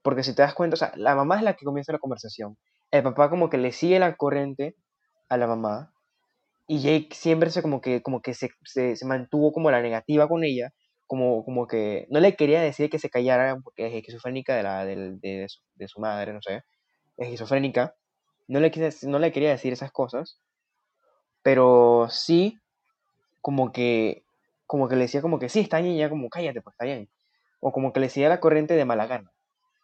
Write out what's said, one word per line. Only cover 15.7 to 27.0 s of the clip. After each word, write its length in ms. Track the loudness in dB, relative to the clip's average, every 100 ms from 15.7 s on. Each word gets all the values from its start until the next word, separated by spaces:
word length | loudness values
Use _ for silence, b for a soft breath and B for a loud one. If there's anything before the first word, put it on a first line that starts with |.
| _
de 120 | -18
su 120 | -8
madre, 320 | -6 -6 -8
no 80 | -10
sé, 220 | -10 -10 _ _ _ _ _ -12
es 80 | -10
esquizofrénica. 680 | -10 -2 -2 0 0 -2 _ _ _ _ _ -4
No 120 | 2
le 100 | 2
quise, 340 | 2 -4 -4 -4
no 120 | 0
le 120 | 0
quería 160 | 2 0
decir 220 | 0 -2
esas 180 | -6 -8
cosas, 480 | -6 -4 -6 -10 _ _ _ _ _ _ _ _ _ _ _
pero 640 | 2 6 8 8 8 6 4
sí 500 | -2 2 2 2 -4 _ _ _ _ _ _ _ _
como 300 | -4 0 -2
que, 520 | 0 0 2 0 -4 _ _ _ _ -6
como 220 | -2 0
que 80 | 0
le 60 |
decía 180 | 0 -2
como 160 | -2 -2
que, 100 | 0
"Sí, 100 | -2
está 220 | 0 0
niña, 280 | 0 -2 -2
como 200 | -4 -8
cállate, 320 | -6 -8 -8
pues 120 | -14 _
está 100 | -8
bien". 240 | -8